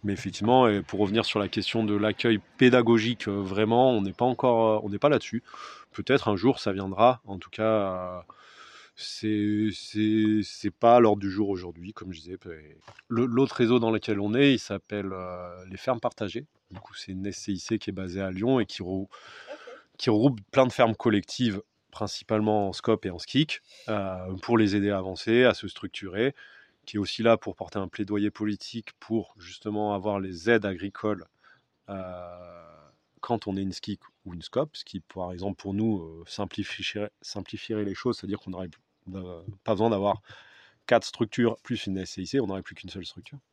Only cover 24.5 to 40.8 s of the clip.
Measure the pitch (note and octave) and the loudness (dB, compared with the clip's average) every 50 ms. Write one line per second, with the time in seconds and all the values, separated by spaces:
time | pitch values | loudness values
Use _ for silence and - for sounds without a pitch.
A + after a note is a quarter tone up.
24.5 | A#2+ A2+ A2 G2+ G2 G#2 G2 G2+ G2+ F#2+ F#2 F#2+ F#2 E2 - - A2+ A#2+ B2+ B2 | 4 6 6 6 4 2 2 2 0 -2 -2 -4 -8 -6 -2 2 4 6 6 6
25.5 | G2 - - G2 - - - F#2+ _ - - F#2+ F2 G2+ A#2 C3+ C#3 _ - - | 4 2 -4 -12 -12 -10 -14 -12 _ -10 -12 -8 -2 0 0 0 -2 _ -20 -20
26.5 | - - - _ _ _ _ - - G#2+ G2+ F#2 - - A2 A#2 A2+ A2 - G#2+ | -20 -20 -20 _ _ _ _ -8 -4 -4 -4 -4 -4 0 4 4 4 4 2 -8
27.5 | F#2 _ F#2+ F2 - G#2+ G2 F2 - - G#2 F#2+ G#2 G#2 G2+ G#2 - - G#2+ G#2+ | -8 _ -12 -8 -6 -6 -6 -6 -6 -6 -4 -2 -2 0 0 -2 -2 -2 -4 -4
28.5 | G#2 F#2+ - - - A#2 A2 - - _ - - A2 A2+ G2 - - G#2 F2+ F2 | -4 -4 -8 -12 -12 -12 -12 -14 -20 _ -8 -2 -2 -2 -2 -4 -12 -20 -20 -20
29.5 | - - - A2 G#2 G#2 G#2+ G#2 G#2 G2 F#2 G#2 G2+ G2+ F#2+ F#2+ F#2 E2+ D#2+ A2+ | -20 -10 -8 -6 -4 -2 0 0 -2 -2 -2 -2 -2 -2 -4 -6 -8 -6 2 4
30.5 | A#2 A2+ G2+ G2+ F#2+ E2+ F#2 G2+ - - - G#2+ G#2 F#2 - _ _ _ _ - | 4 4 4 0 -4 -4 -8 -10 -10 -4 -2 -2 -2 -2 -6 _ _ _ _ -20
31.5 | - _ _ _ _ _ _ - G2+ F#2+ F#2 F#2 F2+ F2+ F2+ F2 F2 F2 F2+ F2 | -20 _ _ _ _ _ _ -14 -12 -10 -10 -10 -12 -12 -14 -14 -16 -18 -18 -20
32.5 | F2 F2 E2 E2 E2 D#2 D2+ D2+ _ _ _ _ _ _ - - A#2+ A2 - G#2 | -20 -20 -20 -20 -20 -20 -20 _ _ _ _ _ _ _ -4 -4 -4 -2 -2 -4
33.5 | F#2+ G2 G2 F#2+ F2+ - - - G2+ - _ - _ _ _ F#2+ F2 F2 D#2+ - | -4 -2 -4 -4 -6 -8 -8 -8 -8 -8 _ -20 _ _ _ -14 -14 -14 -14 -4
34.5 | - B2+ D3 D3+ _ - - - - G2 D#2 _ - F#2+ F2+ F2+ F#2 F2 F#2 G2+ | -2 -2 -2 -2 _ -18 -18 -12 -12 -12 -12 _ -10 -10 -8 -8 -8 -6 -6 -8
35.5 | F#2+ _ - G2 F#2+ G2+ A2 A2+ G#2+ F#2+ E2 E2 E2 E2 E2+ - - - G#2 F2 | -8 _ -8 -6 -2 0 0 0 0 -2 -4 -10 -16 -18 -16 -16 -8 -6 -6 -6
36.5 | - - G2+ - - - G2 - - G#2+ G#2 G#2 _ _ _ - - G#2 F#2+ - | -4 -8 -8 -8 -8 -8 -8 -8 -6 -6 -8 -8 _ _ _ -12 -10 -10 -10 -10
37.5 | - G#2 - - A2+ G#2+ G#2 G2+ F#2+ - - B2+ A2+ - - G2 G2 G2+ _ - | -12 -12 -8 -6 -4 -4 -2 -4 -6 -2 -2 -2 -2 -2 -4 -8 -8 -8 _ -10
38.5 | F#2 F2+ F#2 F2 - _ _ _ _ _ _ F#2 F#2 F#2+ F#2 F2+ F2+ E2 E2+ F#2 | -10 -10 -10 -10 -12 _ _ _ _ _ _ -12 -12 -10 -10 -10 -12 -12 -14 -16
39.5 | G2 - _ - A2 F#2 G#2+ A#2 A2 G2 G2 G2+ F#2+ G2+ _ - - - - - | -16 -12 _ -2 0 2 4 2 2 2 2 0 0 0 _ -18 -20 -20 -20 -20
40.5 | - - - - _ _ | -20 -20 -20 -20 _ _